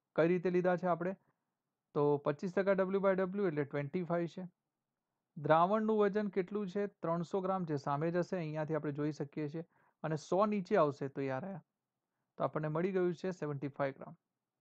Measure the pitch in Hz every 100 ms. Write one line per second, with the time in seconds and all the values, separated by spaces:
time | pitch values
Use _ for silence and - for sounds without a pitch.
0 | _ - 165 180 180 180 180 175 180 165
1 | 180 196 _ _ _ _ _ _ _ 151
2 | 147 143 151 147 196 196 190 190 190 196
3 | 196 185 190 202 190 147 135 143 143 185
4 | 165 170 170 - 180 _ _ _ _ _
5 | _ _ _ - 147 160 175 220 220 214
6 | 202 208 208 196 180 208 196 202 202 -
7 | 160 170 165 196 185 190 165 147 147 143
8 | 165 175 170 185 156 156 156 156 151 143
9 | 151 147 143 156 151 165 165 _ _ _
10 | 156 156 - 180 208 208 180 202 151 135
11 | 139 143 135 131 120 98 - _ _ _
12 | _ _ _ - 143 156 151 156 190 185
13 | 180 160 185 180 151 143 143 - 139 -
14 | - 165 _ _ _ _